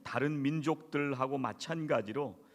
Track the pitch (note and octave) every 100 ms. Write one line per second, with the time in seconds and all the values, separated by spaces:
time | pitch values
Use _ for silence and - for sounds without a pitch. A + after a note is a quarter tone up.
0 | - B2 C#3+ D3+ C3+ D#3+ D3 D#3 - D3
1 | C#3+ C3 C3 C#3 A#2+ G#2 - E3 D3+ C3+
2 | G#2 A#2 C#3 F#2 -